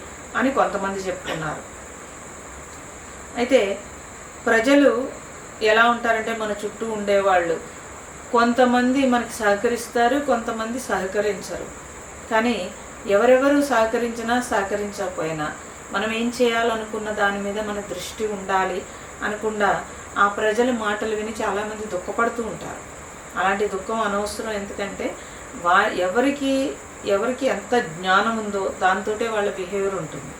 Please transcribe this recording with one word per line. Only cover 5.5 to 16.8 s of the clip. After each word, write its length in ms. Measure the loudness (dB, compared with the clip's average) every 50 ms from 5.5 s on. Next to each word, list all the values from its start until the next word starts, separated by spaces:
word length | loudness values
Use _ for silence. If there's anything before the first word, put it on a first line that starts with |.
| -6 0
ఎలా 280 | 2 4 6 6 6 6
ఉంటారంటే 460 | 4 4 2 2 2 2 0 -2 -4
మన 200 | -2 -2 -4 -4 -4 -4
చుట్టూ 260 | -6 -6 -4 -4 -4
ఉండేవాళ్ళు 680 | -4 -2 2 2 4 4 6 6 4 4 4 2 0 -2 -4 -10 -14 -16 -16 -16 -16 -16 -16 -16 -16 -16 -6 0
కొంతమంది 760 | 2 4 4 4 6 6 6 6 6 4 4 4 4 4 4 4
మనకి 260 | 4 2 0 -2 -4
సహకరిస్తారు, 840 | -2 2 2 2 4 2 0 0 0 -4 -2 2 4 4 4 4 2
కొంతమంది 600 | 2 2 0 0 0 -2 -4 -4 -4 -4 -4 -6
సహకరించరు. 840 | -4 -2 -2 -2 -2 -2 0 0 0 0 0 -4 -6 -8 -8 -8 -8 -10 -12 -14 -14 -16 -16 -16 -16 -16 -16 -14 -6 0
కానీ 400 | 2 2 2 2 2 0 -2 -6 -8 -12 -14 -16 -16 -8 0 2
ఎవరెవరు 540 | 4 6 8 8 8 8 8 6 6 4
సహకరించినా 800 | 4 4 4 4 4 4 2 0 0 -2 -2 -2 -2 0 0 0
సహకరించకపోయినా 1120 | 0 0 0 0 0 0 0 -2 -2 -4 -4 -4 -6 -6 -4 -4 -4 -4 -2 -4 -4 -4 -6 -8 -12 -14 -16 -16 -10 -6
మనం 220 | -4 -2 -2 0 0
ఏం 200 | 0 0 0 2 4
చేయాలనుకున్న 680 | 4 4 4 4 2 2 0 0